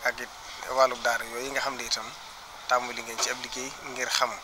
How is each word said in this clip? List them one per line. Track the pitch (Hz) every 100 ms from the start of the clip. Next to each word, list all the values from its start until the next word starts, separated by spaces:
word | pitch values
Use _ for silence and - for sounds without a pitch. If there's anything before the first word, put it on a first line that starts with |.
| 123
ak | 120
it | 120 - - - -
wàllu | 131 131 123
daara | 123 117 113
yooyu | 117 135
nga | 135
xam | 135 127
ne |
itam | 117 113 110 - - - - - -
tàmbali | 123 123 117
ngeen | 117 113
ci | 110
ab | 127
liggéey | 123 127 135 - 143
ngir | 127 123
xam | - 123 104